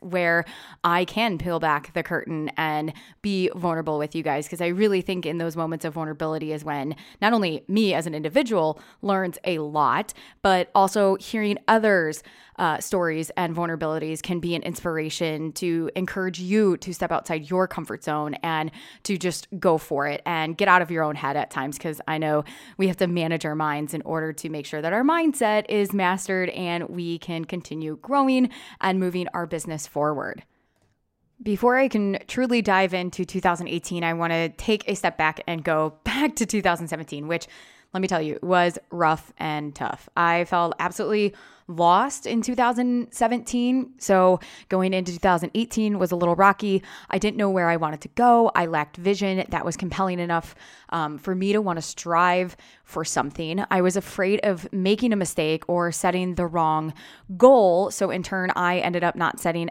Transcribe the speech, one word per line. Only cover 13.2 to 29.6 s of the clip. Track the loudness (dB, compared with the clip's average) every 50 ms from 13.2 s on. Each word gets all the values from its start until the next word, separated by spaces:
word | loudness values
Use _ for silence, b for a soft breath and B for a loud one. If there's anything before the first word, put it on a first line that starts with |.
| -4 -4 -4
and | -4 -4 -2 -2
vulnerabilities | -4 -4 -4 -4 -4 -4 -4 -4 -4 -4 -6 -6 -6
can | -6 -4 -4 -4
be | -2 -2 -4
an | -4 -4
inspiration | -6 -8 -6 -6 -4 -4 -2 -4 -4 -4 -4 -4 -4 -2 -4 -6 -8
to | -6 -4 -2 -2 0 -2 -2 -4 -4
encourage | -4 -4 -4 -4 -4 -4 -4 -4 -6
you | -2 0 2 4 4 4 2
to | 0 -4 -8
step | -6 -4 -4 -2
outside | -2 -2 -2 -4 -4 -4 -4 -2
your | 0 0 0
comfort | 0 -2 -6 -8 -8 -10 -8 -6
zone | -4 -4 -4 -4 -6 -6 -6
and | -4 -4 -2 -2 -4 -4 B B B B B B -6
to | -4 -4
just | -2 -2 -4 -4 -6 -8 -12 -6 0
go | 2 2 2
for | 2 0 -2 -2 -2 -2
it | -2 -4 -6 -6
and | -4 -4 -2 -2 -4 -2
get | 2 6
out | 6 6 6
of | 6 2
your | 0 0 0
own | 0 -2
head | -2 -4 -2 -2
at | -2 -4 -4
times, | -4 -6 -6 -6 -6
'cause | -8 -8 -8 -8 -6 -6
I | -4 -4
know | -2 0 2 2 0 0 B B B B B B
we | 0 0
have | 0 2
to | 2 0
manage | 0 2 0 0 0 -2 -2 -2
our | -4 -2
minds | -2 -2 -2 -2 -4 -4 -6 -6
in | -8
order | -6 -4 -4 -4 -4 -4 -6
to | -8 -10 -8
make | -8 -8 -8
sure | -8 -8 -6
that | -2 -2
our | 0 2 2
mindset | 2 2 2 2 0 0 2 2 2 2 0 0 0
is | 0 0 0 0 0
mastered | 0 2 0 0 -2 -2 -4 -2 -2 -2 -2
and | -4 -6 -6 -4 -4 -4 -6 -6
we | -8 -6 -6 -6 -6 -6
can | -6 -8 -8 -6 -6
continue | -8 -8 -10 -10 -10 -10 -8 -8 -8 -8 -10
growing | -6 0 0 2 4 4 4 4 2 0 B B B B B -4
and | -2 0 0 0
moving | 0 0 -2 -4 -4 -4 -6
our | -6 -6
business | -6 -6 -8